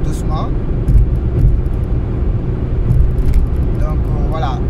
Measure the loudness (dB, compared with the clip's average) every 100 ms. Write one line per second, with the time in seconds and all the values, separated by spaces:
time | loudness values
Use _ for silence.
0 | -2 -2 -2 -2 -2 -2 -2 -2 4 4
1 | 4 2 0 2 2 2 0 -2 -2 -2
2 | -2 -2 -2 -2 -4 -4 -2 -2 0 2
3 | 2 2 4 4 2 0 -2 0 0 -2
4 | -2 -2 -2 -2 -2 -2